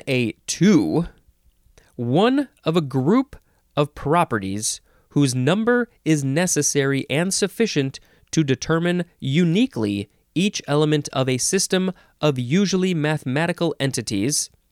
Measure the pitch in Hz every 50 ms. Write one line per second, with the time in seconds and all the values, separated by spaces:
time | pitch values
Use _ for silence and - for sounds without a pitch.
0 | - 139 131 127 120 107 - _ _ - - - 165 214 202 143 92 78 92 156
1 | 170 - - _ _ _ _ _ _ _ _ _ _ _ _ - _ _ _ -
2 | 120 120 131 175 214 247 262 285 269 - _ _ - 160 165 180 151 127 131 131
3 | 127 156 220 262 269 - - - _ _ _ _ _ _ - 143 151 147 - -
4 | - 143 160 175 165 - 120 107 95 95 98 104 107 - - - _ _ _ _
5 | _ _ - 143 143 131 123 127 127 143 185 214 226 240 247 247 233 - _ _
6 | - 156 160 147 135 135 135 165 185 175 - 151 139 - - 143 135 139 139 135
7 | - - 131 151 175 196 - - 208 180 - - 226 - - 147 135 139 - -
8 | _ _ _ _ _ - - 160 156 135 127 - - - 160 165 170 175 175 175
9 | 170 _ _ - - 135 135 170 180 165 160 214 262 254 - 120 110 107 101 101
10 | 101 - _ _ _ _ - 156 190 208 - - - - 143 151 156 151 151 147
11 | - - - 135 131 131 127 123 - - 185 190 - - 190 185 185 185 180 _
12 | _ _ _ - 151 151 135 127 123 120 151 196 208 175 190 185 185 190 180 156
13 | 147 151 156 147 - 131 127 147 170 175 170 - 170 160 - - 135 135 - 127
14 | 107 - 110 98 104 143 151 - - - _ _ _ _